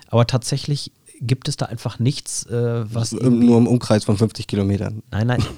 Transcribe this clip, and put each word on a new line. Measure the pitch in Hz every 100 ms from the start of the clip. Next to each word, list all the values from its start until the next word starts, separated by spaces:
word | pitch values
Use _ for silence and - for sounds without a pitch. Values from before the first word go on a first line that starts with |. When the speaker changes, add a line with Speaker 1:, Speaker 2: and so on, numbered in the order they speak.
| _
Speaker 1:
aber | 113 120
tatsächlich | 127 - 139 - 143 - _ _ _
gibt | 117 131 -
es | -
da | -
einfach | 117 120 -
nichts, | 117 147 - - -
äh, | 120 120 117 107
was | 117 113
Speaker 2:
Im-, | 113
Speaker 1:
irgendwie | 127 117 120
Speaker 2:
nur | 117
im | 117
Umkreis | 120 - 107
von | - 98
fünfzig | 110 - -
Kilometern. | 101 98 101 98 107 -
Speaker 1:
Nein, | 98 117
nein, | 123 -